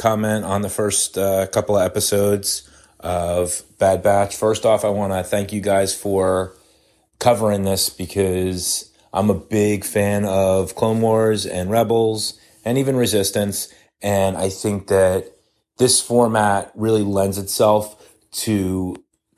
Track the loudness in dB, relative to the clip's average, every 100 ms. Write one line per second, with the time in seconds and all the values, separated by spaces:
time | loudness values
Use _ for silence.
0 | 0 0 0 -2 -2 -4 -4 -2 -2 -2
1 | -4 -2 0 0 0 -2 0 2 2 0
2 | 0 0 2 0 -2 -8 -10 -20 _ _
3 | -6 -4 -2 -2 -2 -6 -12 0 2 2
4 | 2 2 2 0 -2 0 2 2 2 0
5 | -2 -2 -2 -4 -2 -4 0 0 0 -2
6 | -2 0 2 0 -2 -8 _ _ _ _
7 | _ _ 2 2 2 0 0 0 -2 -6
8 | -6 -2 0 0 -2 -4 -4 -6 -8 _
9 | _ 0 0 0 -2 0 2 0 -2 -2
10 | 0 0 0 0 2 2 -2 -2 -2 0
11 | 2 2 2 0 -2 -6 -2 0 2 2
12 | 0 -2 -6 -10 _ _ -4 -2 0 0
13 | 0 0 0 -2 -2 -4 -10 -16 _ _
14 | -2 0 0 0 -4 -4 -4 -4 0 4
15 | 4 2 -4 -12 _ _ _ 0 2 2
16 | 2 2 4 4 2 0 -2 -4 0 0
17 | 2 0 0 -2 -6 2 4 4 0 -10
18 | -20 _ _ -8 -2 0 0 -2 -4 -8
19 | _ _ _